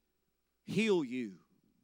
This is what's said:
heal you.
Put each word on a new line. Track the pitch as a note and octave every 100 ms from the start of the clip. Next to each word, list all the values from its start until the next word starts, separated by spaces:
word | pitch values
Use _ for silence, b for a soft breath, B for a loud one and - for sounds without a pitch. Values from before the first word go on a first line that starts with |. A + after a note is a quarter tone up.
| _ _ _ _ _ _
heal | - F3+ A3 F#3
you. | C3 B2+ A2 F#2 _ _ _ _